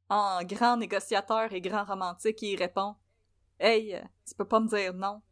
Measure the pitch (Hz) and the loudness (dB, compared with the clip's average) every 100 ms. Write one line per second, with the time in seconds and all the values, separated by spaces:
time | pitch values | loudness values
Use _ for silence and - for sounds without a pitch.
0 | - 202 202 180 180 202 240 240 180 196 | 0 2 2 0 -4 2 4 4 0 -2
1 | - 202 196 220 220 185 180 208 208 190 | 0 0 2 0 0 -4 -4 -2 -4 -4
2 | 185 175 220 220 208 190 180 196 202 - | -4 -2 -2 -2 -4 -2 -2 -2 -4 -6
3 | _ _ _ _ _ - 214 226 220 175 | _ _ _ _ _ 0 4 4 0 -8
4 | - _ - - 196 226 220 208 185 180 | -12 _ -12 -8 2 2 2 0 0 -4
5 | 196 214 _ | -6 -6 _